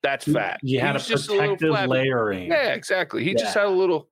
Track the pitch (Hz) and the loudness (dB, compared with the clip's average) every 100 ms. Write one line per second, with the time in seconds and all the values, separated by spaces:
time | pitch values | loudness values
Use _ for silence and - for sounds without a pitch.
0 | 139 139 - 147 98 - 135 131 139 139 | 0 -2 0 0 0 -4 -2 0 0 -2
1 | - 139 143 202 - 190 160 156 - 131 | -2 -2 0 0 0 0 2 2 2 2
2 | 135 127 107 95 90 - - - - 185 | 2 0 0 -2 -2 0 0 -4 -2 -2
3 | 170 - 160 196 214 214 202 185 185 160 | -2 -2 0 0 0 0 2 2 2 0
4 | - | -4